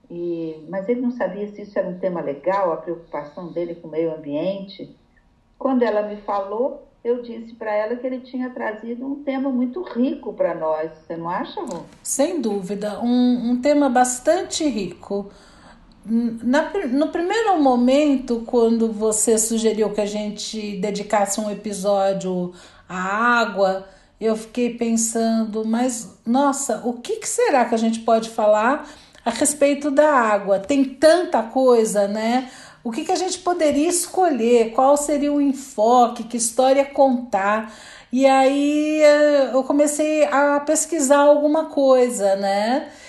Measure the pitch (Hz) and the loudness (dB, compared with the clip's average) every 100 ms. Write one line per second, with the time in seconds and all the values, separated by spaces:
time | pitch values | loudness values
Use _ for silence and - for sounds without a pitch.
0 | _ 170 175 165 160 156 156 190 190 240 | _ -10 -8 -6 -8 -10 -10 -8 -4 -2
1 | 240 - 185 196 208 - 202 208 185 180 | -2 -4 -6 -6 -10 -12 -8 -6 -6 -6
2 | 190 170 143 143 180 196 180 160 175 165 | -6 -4 -6 -4 -2 0 -2 -4 -8 -10
3 | - 147 143 - 170 156 170 165 160 156 | -10 -12 -12 -14 -10 -8 -8 -8 -8 -4
4 | 165 156 147 147 180 202 - - - - | -4 -6 -8 -4 -4 -6 -10 -16 -18 -20
5 | _ _ _ _ _ _ 262 254 226 208 | _ _ _ _ _ _ -2 0 2 0
6 | 208 208 - 202 196 214 277 - - _ | -4 -8 -6 -6 -4 -4 -4 -6 -16 _
7 | 233 240 233 226 - - 214 208 214 247 | -4 -4 -6 -14 -16 -12 -4 -4 -4 -6
8 | 262 254 - 254 254 240 226 214 233 240 | -6 -8 -10 -8 -8 -6 -8 -8 -10 -10
9 | 269 285 - 269 277 247 254 370 - 233 | -8 -8 -6 -4 -2 -2 -2 -4 -8 -2
10 | 269 - 214 185 180 165 156 156 160 - | -2 -2 -8 -2 -2 -2 -2 -2 -4 -10
11 | - 165 170 190 320 427 277 170 - - | -12 -10 -6 -6 -6 -10 -10 -10 -14 -16
12 | - - 302 339 220 202 180 202 208 202 | -8 -2 -2 -2 -4 -4 -6 -6 -6 -4
13 | 240 247 247 247 233 247 285 294 277 240 | 0 2 2 2 0 0 2 4 4 4
14 | 247 - 311 349 370 - 302 214 175 - | 2 0 0 0 -2 -4 -2 -2 -6 -10
15 | - 202 196 - - - - - - - | -8 -6 -6 -16 -20 -20 -20 -20 -20 -20
16 | 202 233 240 226 240 285 302 403 294 277 | -4 -2 -2 -4 0 2 2 -4 -2 0
17 | 311 339 349 440 440 349 269 240 247 277 | 0 -2 -2 0 2 4 4 4 4 4
18 | 302 262 - 233 226 247 226 226 226 208 | 4 0 0 -4 0 2 2 2 0 0
19 | 220 214 - 214 - 226 220 214 208 208 | -2 0 2 2 0 0 0 0 -2 -2
20 | 202 208 208 208 - 220 208 190 208 196 | -4 -4 -8 -8 -10 -8 -8 -6 -6 -6
21 | 208 214 196 - 214 202 214 190 196 202 | -2 0 0 -2 -6 -8 -8 -4 0 2
22 | 196 185 180 180 180 - - - - 180 | 2 0 -4 -4 -6 -10 -20 -20 -12 -8
23 | 185 208 240 240 208 190 190 190 - - | -4 0 2 2 0 0 0 0 -8 -20
24 | _ _ 220 220 - 247 240 233 233 226 | _ _ -2 -2 -6 -4 -4 -2 -2 0
25 | - 233 226 226 214 220 220 233 254 - | 0 0 0 0 -2 -4 -2 0 -2 -4
26 | - - 226 254 285 262 - 214 247 240 | -12 -12 -2 2 2 0 -4 -4 -4 -6
27 | - 440 - - 480 269 233 226 226 226 | -6 -6 -4 0 2 2 2 0 0 -2
28 | - 226 226 - 214 214 226 294 - - | 2 2 0 0 4 4 4 0 -4 -20
29 | - - 240 233 285 - 285 285 294 277 | -20 -8 -6 -2 -2 2 2 2 2 4
30 | 302 269 220 208 190 190 190 277 262 - | 6 4 4 0 0 -2 2 0 0 4
31 | 311 349 349 226 220 262 262 233 214 196 | 4 6 2 -2 -2 2 4 4 4 0
32 | 196 214 220 254 254 - - - 233 311 | 0 0 0 0 -2 -12 -20 -12 -8 -6
33 | 311 359 370 - 359 349 302 269 330 349 | -2 -2 -2 -4 -4 0 2 2 0 -2
34 | - - 349 247 226 240 226 247 262 294 | -2 0 2 2 4 4 4 2 4 4
35 | 302 285 285 285 285 - - - 220 247 | 2 -2 0 0 0 -2 -6 0 4 6
36 | 226 233 - 240 - - 262 277 277 - | 4 0 -8 -6 -2 2 4 2 2 2
37 | 269 247 240 196 202 214 226 - - - | 2 2 -2 -2 0 -2 -4 -14 -20 -20
38 | - 247 269 269 262 285 285 302 302 311 | -6 2 4 6 4 2 0 0 0 4
39 | 294 294 294 285 254 254 262 285 294 - | 6 6 6 4 2 0 0 2 2 2
40 | 311 311 294 277 285 285 285 311 - 330 | 0 2 2 2 2 2 0 -2 -2 -2
41 | 262 285 294 294 294 320 311 285 269 254 | 2 6 6 6 4 0 -2 2 4 6
42 | 247 196 196 196 202 202 220 269 311 - | 4 2 0 0 0 0 0 -2 -4 -14